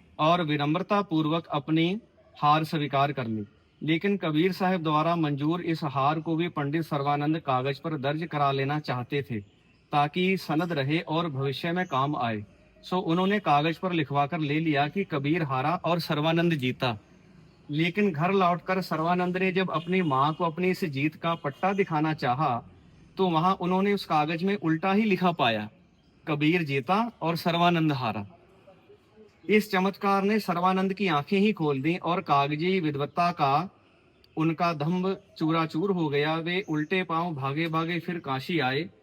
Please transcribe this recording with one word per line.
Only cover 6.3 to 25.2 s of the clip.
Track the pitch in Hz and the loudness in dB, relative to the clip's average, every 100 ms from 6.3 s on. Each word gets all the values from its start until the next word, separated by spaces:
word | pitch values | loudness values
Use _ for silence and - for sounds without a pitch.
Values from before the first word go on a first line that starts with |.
| 160 | -2
भी | 170 | -2
पंडित | 151 143 160 | -2 -2 -2
सर्वानंद | 156 147 139 147 147 160 | -2 -2 0 0 0 -2
कागज | - 127 131 139 | 0 0 0 -4
पर | 165 156 | -6 -4
दर्ज | 135 151 170 | -2 -4 -4
करा | 147 143 | 0 0
लेना | 135 135 151 | 0 0 -2
चाहते | 151 127 120 143 | -2 -4 -4 -4
थे, | 131 113 - _ _ _ - | -4 -6 -10 _ _ _ -4
ताकि | 147 147 180 185 190 | 0 0 0 0 0
सनद | - 156 175 | 0 -2 0
रहे | 156 135 160 | -2 0 -2
और | - 160 170 | -2 -2 -2
भविष्य | 135 139 131 170 | -2 -4 -4 -4
में | 175 180 | -2 -2
काम | 131 139 147 | 0 0 0
आए। | 117 107 104 - - _ | -2 -4 -8 -18 -20 _
सो | - 180 | -4 -2
उन्होंने | 160 170 190 208 | 0 2 2 2
कागज | 170 147 160 160 | 2 2 2 -2
पर | 185 | -2
लिखवा | 170 139 143 143 | -2 0 0 0
कर | 170 | 0
ले | 147 151 | -2 0
लिया | 165 139 147 | 0 2 0
कि | 196 | -2
कबीर | 196 151 139 170 | -4 -2 0 0
हारा | 147 131 147 175 | 0 -2 0 -2
और | 160 170 | 0 -2
सर्वानंद | - 151 156 165 170 | -2 0 2 4 2
जीता। | 156 127 120 127 107 - - - - - - - | 2 -2 -2 -2 -4 -10 -20 -20 -20 -20 -20 -6
लेकिन | 147 170 170 208 | -2 0 2 0
घर | 147 175 | 2 0
लौटकर | 196 180 175 - 185 | 4 2 2 -2 -2
सर्वानंद | 180 160 160 180 180 180 | -2 -2 0 2 0 0
ने | 190 | 0
जब | 180 185 | 0 0
अपनी | 156 170 190 | -2 -2 0
माँ | 165 131 147 | 2 2 2
को | 156 | 2
अपनी | 170 160 185 | -2 0 0
इस | 180 | 0
जीत | 175 135 151 | -2 -2 -2
का | - 170 | -2 -4
पट्टा | 165 143 - 185 | -4 -6 -2 -2
दिखाना | 196 196 156 156 | 0 0 0 0
चाहा, | 156 135 123 151 120 - - - - - - | 0 -2 0 0 -2 -6 -20 -20 -20 -12 -2
तो | 185 | 2
वहां | 160 180 | 2 2
उन्होंने | 190 180 185 202 | 2 0 2 2
उस | 202 | 0
कागज | - 156 151 170 | 0 0 0 0
में | 190 202 | -2 0
उल्टा | 165 160 190 | 0 0 2
ही | 196 | 2
लिखा | 220 185 | 2 2